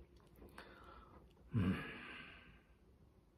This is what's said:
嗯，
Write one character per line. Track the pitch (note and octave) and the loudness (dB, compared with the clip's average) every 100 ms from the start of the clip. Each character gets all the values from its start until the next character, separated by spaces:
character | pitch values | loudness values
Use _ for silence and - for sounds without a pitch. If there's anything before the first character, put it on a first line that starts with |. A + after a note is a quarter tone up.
| - - - - - - - - - - - - - - - | -12 -16 -18 -16 -12 -10 -10 -12 -14 -14 -14 -16 -16 -18 2
嗯， | - F#2 - - - - - - - - - - - - - - - - | 8 8 8 2 -4 -6 -8 -8 -12 -14 -18 -20 -20 -20 -20 -20 -20 -20